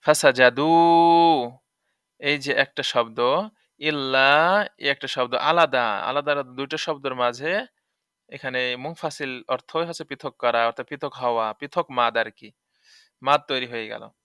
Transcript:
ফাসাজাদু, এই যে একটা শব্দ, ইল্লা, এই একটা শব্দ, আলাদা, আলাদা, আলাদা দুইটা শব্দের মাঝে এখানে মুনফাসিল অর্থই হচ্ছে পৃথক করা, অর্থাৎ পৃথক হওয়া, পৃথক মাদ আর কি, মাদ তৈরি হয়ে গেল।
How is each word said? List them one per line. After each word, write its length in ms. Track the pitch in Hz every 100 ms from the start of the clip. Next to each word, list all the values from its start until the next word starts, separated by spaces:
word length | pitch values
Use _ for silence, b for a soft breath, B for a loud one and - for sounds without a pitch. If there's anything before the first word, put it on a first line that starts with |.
ফাসাজাদু, 680 | - 151 147 127 127 120 151 165 170 170 170 170 170 151 120 127 _ _ _ _ _ _
এই 160 | 143 147
যে 80 | 139 -
একটা 200 | 135 - 135
শব্দ, 260 | 123 117 113 120 151 214 _ _ _
ইল্লা, 500 | 151 147 135 135 135 147 170 202 208 _
এই 60 | 143
একটা 140 | 139 135 -
শব্দ, 180 | 123 123 147
আলাদা, 360 | 170 156 127 117 98 87
আলাদা, 200 | 139 147
আলাদা 200 | 143 127 123
দুইটা 180 | 135 156 -
শব্দের 300 | 147 139 127
মাঝে 300 | 123 120 151 196 254 _ _ _ _ _ _
এখানে 320 | 135 135 127 123 123
মুনফাসিল 480 | 139 165 160 - 139 127 -
অর্থই 320 | 127 - 160 170
হচ্ছে 160 | 165 156
পৃথক 240 | 135 139 _
করা, 160 | 123 117 117
অর্থাৎ 180 | 117 127
পৃথক 240 | 143 143 127
হওয়া, 240 | 123 117 110 107
পৃথক 260 | 139 175 165 127
মাদ 160 | 117 117
আর 80 | 113 _
কি, 120 | 107 _ _ b b b b _
মাদ 180 | 131 147 -
তৈরি 180 | 131 127
হয়ে 160 | 120 110
গেল। 120 | 113 113 _